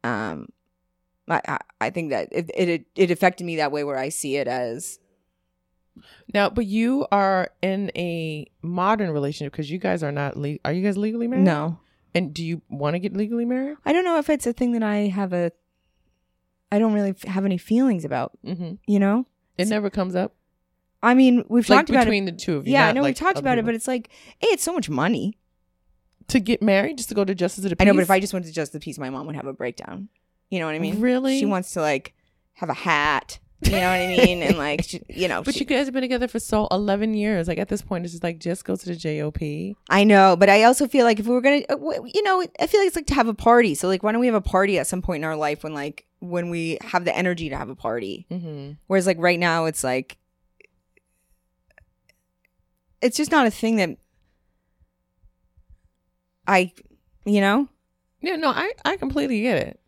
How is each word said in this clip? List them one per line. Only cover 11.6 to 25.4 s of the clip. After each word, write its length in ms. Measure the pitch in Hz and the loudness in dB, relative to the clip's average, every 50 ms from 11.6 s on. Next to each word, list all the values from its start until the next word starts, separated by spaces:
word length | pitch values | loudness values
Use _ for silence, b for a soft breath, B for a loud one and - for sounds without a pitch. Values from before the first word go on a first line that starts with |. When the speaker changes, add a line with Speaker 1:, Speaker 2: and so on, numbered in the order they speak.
| 151 165 165 - _ _ _ _ _ _ _ | -2 -6 -6 -8 _ _ _ _ _ _ _
Speaker 2:
And 180 | - 185 143 151 | -2 -2 -2 -6
do 120 | 160 170 | -8 -6
you 160 | 165 170 160 _ _ | -6 -6 -8 _ _
wanna 300 | - 139 143 147 160 180 | -10 -4 -4 -2 -2 -2
get 160 | 180 202 - 190 | -4 -6 -4 -4
legally 280 | 214 208 233 233 233 | -4 -4 -4 -4 -2
married? 320 | 233 247 254 262 277 302 - _ | -2 -2 -4 -4 -6 -8 -8 _
Speaker 1:
I 60 | - 302 | 0 0
don't 100 | 349 370 | 2 2
know 140 | 359 339 311 | 2 0 0
if 100 | 294 - | 2 0
it's 160 | 302 285 - | 0 0 0
a 80 | 240 233 | -4 -2
thing 200 | - 254 247 240 | -2 -2 0 0
that 100 | 233 220 | 0 0
I 240 | 214 208 208 208 202 | 0 0 0 0 -2
have 260 | 185 196 202 185 185 | -2 -2 -4 -2 -2
a, 180 | 175 175 170 - _ _ _ _ _ _ _ _ _ _ _ _ _ _ _ _ _ _ _ _ _ _ _ - | -2 -2 -2 -4 _ _ _ _ _ _ _ _ _ _ _ _ _ _ _ _ _ _ _ _ _ _ _ 0
I 60 | 208 | 2
don't 140 | 226 226 214 | 2 2 2
really 160 | 208 202 196 | 2 0 -2
f-, 140 | 190 _ - | -4 _ -8
have 200 | - 185 190 190 | -6 -4 -2 0
any 120 | 196 185 175 | 0 -2 -2
feelings 480 | - - 220 233 262 269 220 175 156 | -2 0 2 2 2 2 0 -2 -4
about, 260 | 143 135 127 123 - _ - - | -4 -4 -4 -4 -4 _ -14 -10
Speaker 2:
Mm-hmm. 300 | - 180 170 180 165 180 208 _ - | -10 -8 -8 -8 -10 -12 -12 _ 0
Speaker 1:
you 120 | 202 196 | 2 4
know? 260 | 196 196 202 240 254 _ _ _ _ _ _ - | 4 4 2 0 -2 _ _ _ _ _ _ -4
Speaker 2:
It 80 | 175 | -2
Speaker 1:
So 60 | 214 | 0
Speaker 2:
never 180 | 220 214 208 202 | 0 -2 -2 -2
comes 260 | - 208 185 185 180 | -2 -2 -4 -2 0
up? 200 | 180 190 - _ _ _ _ _ _ _ _ _ _ _ _ _ _ - | -2 -2 -2 _ _ _ _ _ _ _ _ _ _ _ _ _ _ 2
Speaker 1:
I 100 | 226 247 | 4 6
mean, 280 | 262 262 254 247 240 - - | 8 8 8 6 4 2 2
we've 180 | 226 240 220 - | 2 2 6 8
Speaker 2:
Like, 120 | 247 262 | 6 6
Speaker 1:
talked 100 | 311 302 | 6 6
about 140 | - 269 240 | 4 4 4
it. 20 | |
Speaker 2:
between 180 | 220 220 202 196 | 4 2 0 0
the 60 | 185 | -4
two 240 | 165 175 - - 170 | -6 -6 -4 -2 -2
of 100 | 143 139 - | -2 0 2
you, 60 | 262 | 4
Speaker 1:
Yeah, 100 | 277 269 | 4 4
I 40 | 165 | 4
Speaker 2:
not, 80 | 226 | 4
Speaker 1:
know 60 | 262 | 2
we've 60 | 285 277 | 0 0
Speaker 2:
like, 60 | 262 - | 0 0
Speaker 1:
talked 200 | 302 359 392 - | -2 -2 -2 0
Speaker 2:
other 40 | |
Speaker 1:
about 160 | 285 269 254 240 | 0 0 0 0
it, 40 | 220 | 0
Speaker 2:
people. 40 | 226 | -2
Speaker 1:
but 80 | 233 | -4
it's 120 | 226 - - | -4 -4 -4
like, 200 | 254 247 220 - b b b b b b | -4 -4 -6 -10 b b b b b b
A, 40 | - 440 | 0 2
it's 160 | 415 - - | 2 2 0
so 80 | 320 349 | -2 -2
much 160 | 339 208 - | -4 -4 -2
money. 480 | 156 127 147 180 233 147 - 190 220 _ | -2 0 0 0 0 0 -2 -4 -6 _